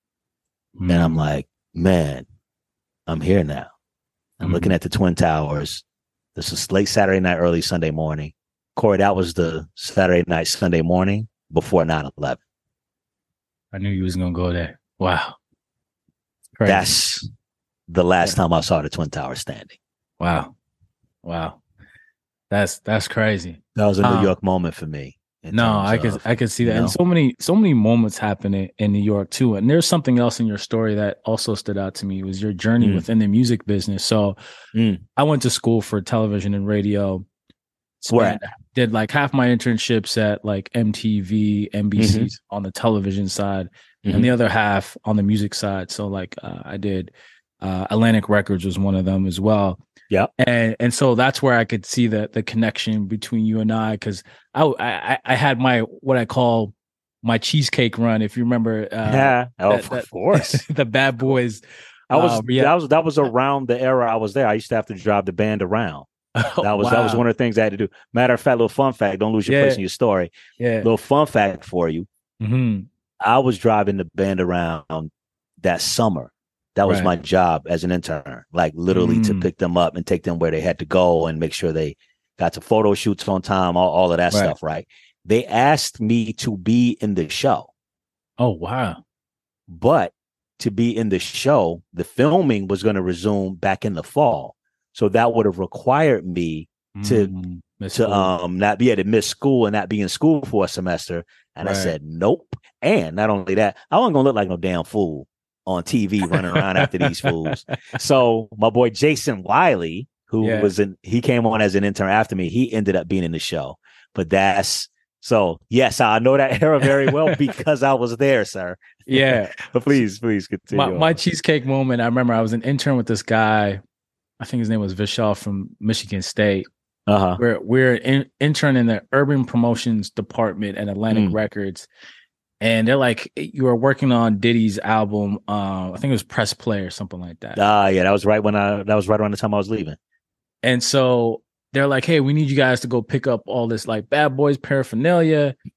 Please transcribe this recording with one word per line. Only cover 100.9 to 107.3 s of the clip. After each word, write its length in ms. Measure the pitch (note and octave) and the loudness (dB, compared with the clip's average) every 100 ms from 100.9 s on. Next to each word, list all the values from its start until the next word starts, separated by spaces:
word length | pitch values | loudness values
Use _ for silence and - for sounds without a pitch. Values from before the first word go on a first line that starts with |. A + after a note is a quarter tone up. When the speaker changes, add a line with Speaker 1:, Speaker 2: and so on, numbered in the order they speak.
| E2+ - F2 - _ _ | -4 -6 -10 -10 _ _
Speaker 1:
And 140 | - F2+ | -10 -6
I 40 | |
Speaker 2:
Right. 80 | G2 | -4
Speaker 1:
said, 200 | F#2 D#2 | -4 -6
"Nope." 520 | D2+ D#2+ G2 - _ - _ _ | -8 -2 0 0 _ -16 _ _
And 360 | C#3+ G#3+ E2 F2 | 0 0 -2 -2
not 120 | G#2+ | 0
only 240 | G2+ F2+ F#2+ | 0 0 0
that, 200 | G#2 - - | 0 -2 -2
I 80 | E3 | 2
wasn't 160 | A#3+ | 2
gonna 140 | D3 C3+ | 4 2
look 80 | A2 | 2
like 120 | G2 | -2
no 80 | F2+ | -2
damn 280 | F#2 F2+ | -2 -4
fool 420 | E2 G#2+ F#2 D2 C2+ _ _ _ - | -4 -2 -2 -4 -14 _ _ _ -6
on 160 | F#2 | -6
T 240 | - B2 G2 | -2 -2 0
V 180 | G#2 | 0
running 280 | F#2 A#2+ F2+ | 0 -2 -2
around 240 | A2+ G2 F#2 | -2 0 0
after 180 | C#3 F#2 | 0 0
these 240 | D3 E3+ | -2 -2
fools. 460 | C#3 | -4